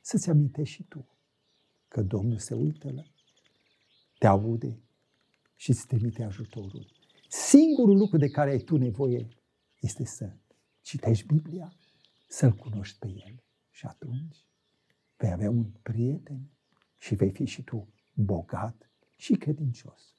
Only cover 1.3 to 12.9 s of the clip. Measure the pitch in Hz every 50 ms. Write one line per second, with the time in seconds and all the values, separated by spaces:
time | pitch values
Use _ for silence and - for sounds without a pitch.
1.3 | _ _ _ _ _ _ _ _ _ _ _ _ - 113 107 95 113 101 98 120
2.3 | 117 - - - 117 113 139 151 151 - - 143 131 135 160 _ _ _ _ _
3.3 | _ _ _ _ _ _ _ _ _ _ _ _ _ _ _ _ _ _ - 107
4.3 | 98 101 104 113 113 113 127 127 113 - _ _ _ _ _ _ _ _ _ _
5.3 | _ _ _ _ _ _ - - 127 - - _ 131 113 110 117 104 - 117 104
6.3 | 95 - 117 - - 117 98 95 - - - _ _ _ _ _ _ _ _ _
7.3 | - - - - - 285 320 330 294 262 240 202 196 196 214 202 165 160 143 135
8.3 | - 147 147 139 139 123 - - 165 143 127 123 101 135 143 131 123 120 113 117
9.3 | - _ _ _ _ _ _ _ _ _ - 113 - - 117 - - - 107 98
10.3 | - - _ _ _ _ _ _ _ _ _ - - 135 - - 113 - - -
11.3 | 151 156 156 - 160 185 160 - - _ _ _ _ _ _ _ _ _ _ _
12.3 | - - - 123 101 - - - 107 101 98 -